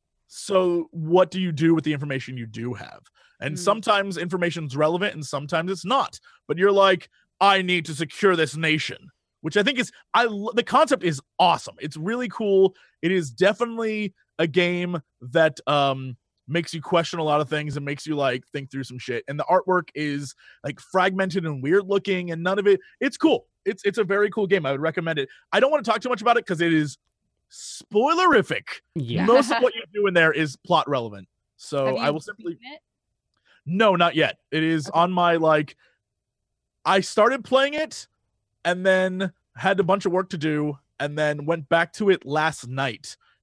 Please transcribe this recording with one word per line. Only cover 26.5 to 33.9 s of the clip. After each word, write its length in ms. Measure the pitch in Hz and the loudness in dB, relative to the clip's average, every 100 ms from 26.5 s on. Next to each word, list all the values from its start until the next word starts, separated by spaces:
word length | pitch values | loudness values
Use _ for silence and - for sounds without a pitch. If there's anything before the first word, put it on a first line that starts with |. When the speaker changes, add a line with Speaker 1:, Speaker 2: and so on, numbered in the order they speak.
| 165 | -2
Speaker 1:
it 120 | 170 | 2
is 260 | 160 147 - _ _ _ _ _ | 2 0 -6 _ _ _ _ _
spoilerific. 1300 | - - - - 208 269 339 370 262 170 113 - - _ 165 | -20 -18 -18 -4 0 2 4 4 4 2 -4 -8 -16 _ -8
Speaker 3:
Yeah. 300 | 120 147 190 | -6 -2 4
Speaker 1:
Most 260 | 254 247 | 4 4
of 60 | 233 | 2
Speaker 2:
<laughs> 40 | |
Speaker 1:
what 120 | 247 233 | 0 -2
you 60 | - | -8
do 140 | 208 202 | -2 2
in 60 | |
there 180 | 180 160 | 4 4
is 240 | 151 151 131 | 2 -2 -4
plot 320 | - 170 143 | 0 2 2
relevant. 400 | 135 117 101 92 _ _ _ | -2 -4 -12 -20 _ _ _
So 300 | - 139 135 | -8 -2 -2
Speaker 2:
Have 100 | 131 | 0
Speaker 1:
I 100 | 135 | 0
Speaker 2:
you 40 | |
Speaker 1:
will 60 | 151 | -2
simply 340 | 214 202 180 | -6 -12 -10
Speaker 2:
beaten 180 | 135 247 | -12 -14
it? 60 | 302 _ _ _ _ _ _ _ _ | -20 _ _ _ _ _ _ _ _
Speaker 1:
No, 300 | - 185 220 | -4 2 4